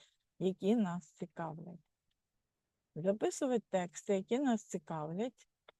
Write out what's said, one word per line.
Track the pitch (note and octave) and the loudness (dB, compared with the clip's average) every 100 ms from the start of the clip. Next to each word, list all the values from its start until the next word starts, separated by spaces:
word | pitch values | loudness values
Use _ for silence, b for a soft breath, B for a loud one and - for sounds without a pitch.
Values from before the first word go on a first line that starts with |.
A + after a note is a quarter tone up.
| b b _ - | b b _ -4
які | F#3 F#3+ F#3+ A#3+ | -2 0 2 2
нас | F#3+ F3 - | 2 -2 -8
цікавлять? | - F3 - D#3+ D#3 E3+ F3 _ _ _ _ _ _ _ _ _ _ _ D#3 | -12 -10 -6 -8 -8 -14 -16 _ _ _ _ _ _ _ _ _ _ _ -2
Записувати | F#3 G#3+ F4+ - C#4 A#3+ - | 0 2 0 2 0 0 0
тексти, | F#3 F3 - - G3 | -2 -2 -4 0 0
які | F#3+ A#3+ | 2 2
нас | C#4 A3+ | 2 2
цікавлять, | - F3+ - D#3+ D3+ F3 B3 - _ _ - _ | -2 -8 -6 -6 -4 -2 -4 -6 _ _ -20 _